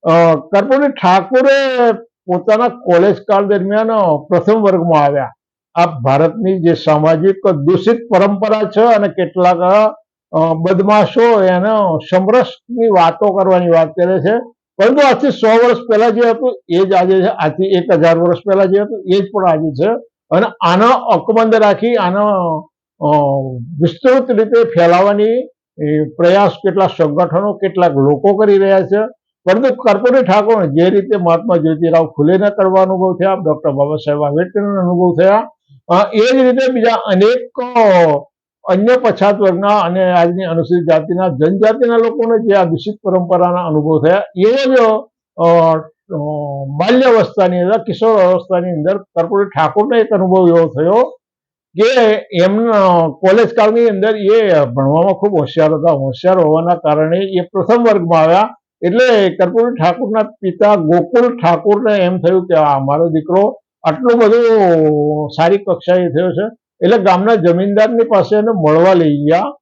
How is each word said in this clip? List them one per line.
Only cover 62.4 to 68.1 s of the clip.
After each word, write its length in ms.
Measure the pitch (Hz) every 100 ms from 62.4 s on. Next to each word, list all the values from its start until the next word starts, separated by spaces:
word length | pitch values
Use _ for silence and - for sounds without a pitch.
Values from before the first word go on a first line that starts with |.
| 185
કે 80 | 165
આ 240 | 151 139
મારો 300 | 135 147 170
દીકરો 500 | 160 156 180 202 - _ _
આટલો 340 | 160 147 240 233
બધો 240 | 220 233 233 220 185 165 156 151 147 151 151
સારી 300 | - 165 202
કક્ષાએ 500 | 196 175 - 180 180
થયો 240 | 143 180
છે, 140 | 156 214 226 _ _ 180
એટલે 120 | 226
ગામના 380 | 190 180 208 220
જમીનદારની 720 | 175 170 196 202 220 233
પાસે 260 | 226